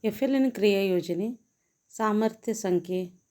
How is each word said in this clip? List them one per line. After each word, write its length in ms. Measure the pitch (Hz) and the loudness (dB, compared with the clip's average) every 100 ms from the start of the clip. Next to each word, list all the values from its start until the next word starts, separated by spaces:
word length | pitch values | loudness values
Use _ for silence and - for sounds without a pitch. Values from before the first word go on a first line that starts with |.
ಎಫ್ 180 | 220 202 | -2 0
ಎಲ್ 120 | 269 | 0
ಎನ್ 180 | 269 269 | 2 2
ಕ್ರಿಯಾ 300 | 220 208 196 | 2 2 2
ಯೋಜನೆ, 580 | 196 180 170 170 214 247 _ _ _ _ _ | 2 0 0 -4 -4 -8 _ _ _ _ _
ಸಾಮರ್ಥ್ಯ 640 | - 220 208 220 220 - | -4 0 2 0 -2 -6
ಸಂಖ್ಯೆ 680 | 220 190 180 175 185 180 - _ | -4 0 0 0 -6 -6 -12 _